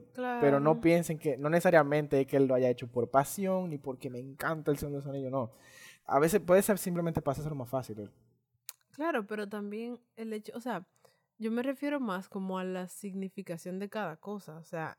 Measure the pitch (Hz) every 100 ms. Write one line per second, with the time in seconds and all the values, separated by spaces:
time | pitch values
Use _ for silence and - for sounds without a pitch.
0 | - - 247 240 143 139 151 160 165 170
1 | 165 156 156 127 147 170 185 165 143 151
2 | 147 139 135 139 131 127 123 123 120 123
3 | 117 135 143 - 190 185 180 143 139 139
4 | 135 123 135 135 143 160 151 143 147 143
5 | 139 139 131 131 120 - - - - -
6 | - - 170 208 - 190 202 190 190 175
7 | 170 160 147 135 147 143 120 135 123 104
8 | 101 _ _ _ _ _ - - _ -
9 | 330 262 202 214 202 208 202 214 233 233
10 | _ - 226 214 - 240 247 180 - _
11 | _ _ _ - 220 233 262 262 285 294
12 | 226 185 - 196 190 185 185 185 180 -
13 | 202 190 190 - 185 170 185 185 202 220
14 | 180 160 196 208 151 160 160 165 156